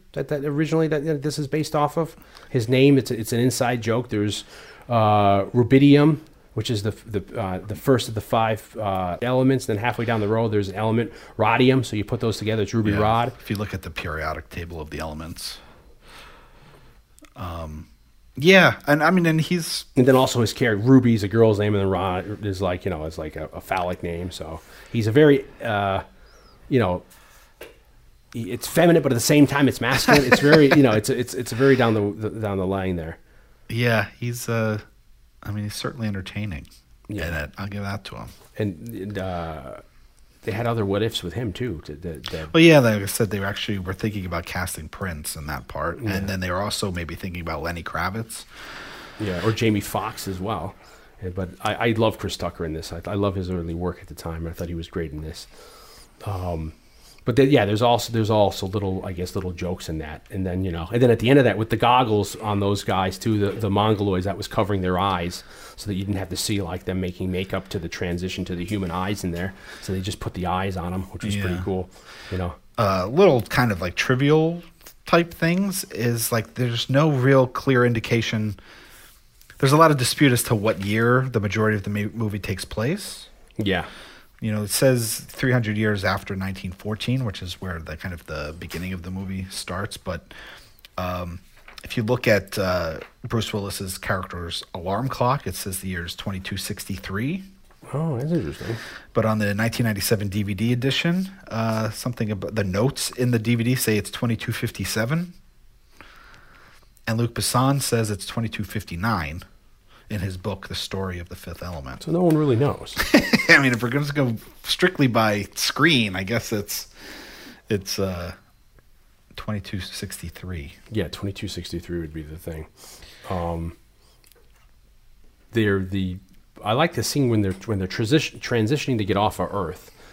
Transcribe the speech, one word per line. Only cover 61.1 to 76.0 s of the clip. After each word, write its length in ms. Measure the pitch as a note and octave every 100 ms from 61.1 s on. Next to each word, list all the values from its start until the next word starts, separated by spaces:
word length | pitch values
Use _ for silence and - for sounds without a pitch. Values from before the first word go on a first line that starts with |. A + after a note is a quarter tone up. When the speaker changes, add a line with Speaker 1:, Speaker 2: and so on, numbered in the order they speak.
Speaker 1:
at 80 | A2+
the 100 | A2+
end 80 | C#3+
of 80 | A#2+
that, 100 | G2+
with 140 | A2
the 80 | G#2+
goggles 580 | A#2+ B2+ B2 G#2 F#2+ -
on 240 | G#2+ G2+
those 220 | G2+ G2+
guys 360 | - F#2+ F#2+ -
too, 180 | A#2 G#2+
the, 140 | G2+
the 180 | G2 G#2
Mongoloids 540 | G2+ G#2+ G#2 G2+ F#2
that 140 | F#2+ F#2
was 100 | -
covering 340 | - G2 G2+
their 160 | F#2 F2+
eyes, 460 | G2 F#2 F2 - - - - -
so 100 | -
that 80 |
you 100 | F#2
didn't 140 | G2 F#2+
have 120 | F2+
to 60 | F2+
see, 280 | - G2+
like, 220 | F2 F#2 -
them 140 | F#2
making 320 | F#2 - F#2
makeup 360 | F#2 F#2+ F#2+ -
to 100 | G2
the 80 | E2
transition 560 | - F2+ F2 F#2 - F2+
to 100 | F2+
the 100 | F2+
human 240 | G#2 F#2
eyes 340 | F2 F#2 G#2
in 60 | F#2
there. 240 | E2+ F#2+ - - -
So 100 | -
they 80 | F#2+
just 180 | F#2+ -
put 140 | -
the 140 | F#2 F2+
eyes 280 | F#2 G2 F#2
on 200 | F2 F#2
'em, 80 | F2+
which 120 | -
was 120 | G#2+ G2+
pretty 200 | F#2+ F2
Speaker 2:
Yeah. 60 |
Speaker 1:
cool. 260 | F#2 F#2 F2+ - - - -
You 80 | F#2
know, 160 | F2 - - -
Speaker 2:
Uh, 260 | G#2 F#2+ F#2
little 360 | C#3+ G3 B2+
kind 280 | - - B2
of, 100 | F#2
like, 120 | F2+
trivial 680 | - - B2+ C#3+ D#3 D#3+ E3+ - _ - - -
type 260 | E3+ E3+
things 520 | - E3 F3+ G3 F#3 -
is, 400 | -